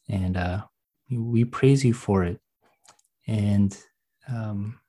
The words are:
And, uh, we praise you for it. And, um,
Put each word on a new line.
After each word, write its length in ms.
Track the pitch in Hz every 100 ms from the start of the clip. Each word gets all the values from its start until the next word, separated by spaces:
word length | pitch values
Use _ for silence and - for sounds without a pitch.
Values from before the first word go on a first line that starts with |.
| -
And, 280 | 98 92 92
uh, 260 | 90 92 - _ _ _ -
we 340 | 120 117 117
praise 400 | 117 - 135 139
you 100 | 131
for 300 | 110 - 98
it. 160 | 87 - _ _ _ _ _ _ _ _ -
And, 500 | 113 202 202 196 - - _ _ _ -
um, 500 | 117 107 101 104 123